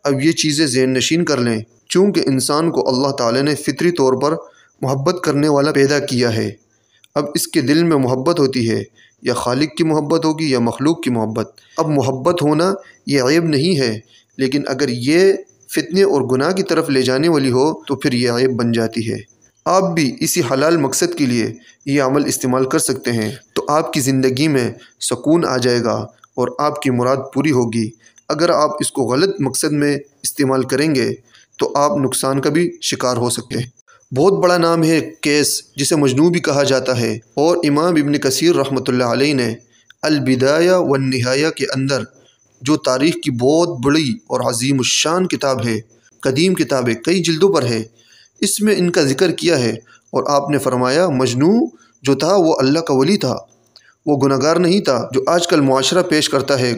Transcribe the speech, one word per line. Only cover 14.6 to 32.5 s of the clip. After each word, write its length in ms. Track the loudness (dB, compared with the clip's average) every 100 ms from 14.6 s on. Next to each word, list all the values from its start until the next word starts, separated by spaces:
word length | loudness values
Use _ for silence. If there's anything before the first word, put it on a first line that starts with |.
| -4
अगर 240 | -2 -2
ये 540 | -2 0 4 4 2 -6 _ -8
फितने 340 | -6 -2 0 2
और 200 | 2 0
गुनाह 260 | 0 0
की 120 | -2 0
तरफ 240 | -2 0
ले 120 | 0
जाने 260 | 0 0 2
वाली 200 | 2 2
हो 120 | 2 0 -2 -6
तो 80 | -4
फिर 200 | -2 0
ये 140 | 0
ऐब 220 | 0 0 0
बन 160 | 0
जाती 300 | 0 -2 -4
है। 140 | -6 -8 -12 _ _ _ 0
आप 180 | 0 2
भी 140 | 0 -2 -2
इसी 200 | -4 -2
हलाल 340 | -2 0 2 2
मकसद 340 | 0 -2 -2 -2
के 100 | -2
लिए 200 | 0 -2 -6 -18 _ -4
ये 120 | 0
अमल 240 | 2 0 0
इस्तेमाल 400 | -2 0 0 0
कर 120 | 0
सकते 300 | -2 -4 -2
हैं, 280 | -2 -4 -8 -10 -6
तो 100 | -2
आपकी 280 | -2 0 -2
ज़िंदगी 460 | 0 2 0 0 0
में 260 | 0 -2 -6 -16 _
सुकून 440 | -6 -4 0 2 2
आ 120 | 0
जाएगा 360 | 0 0 0 -2 -6 -14 _ -6
और 180 | -4 -2
आपकी 280 | -2 -2 -2
मुराद 380 | 0 0 0 -2
पूरी 160 | -2 0
होगी। 400 | 2 0 -2 -4 -8 _ _ -8
अगर 220 | -2 0
आप 240 | 2 0 0
इसको 240 | -6 -2 0
गलत 280 | 0 0 0
मकसद 300 | -4 -2 -2
में 200 | 0 0
इस्तेमाल 680 | -2 -6 _ -8 -2 0 0 0
करेंगे 440 | 0 0 0 -2 -4 _ _ _ -6
तो 140 | -4 0
आप 200 | 0 0
नुकसान 400 | -2 -2 -2 0
का 100 | 0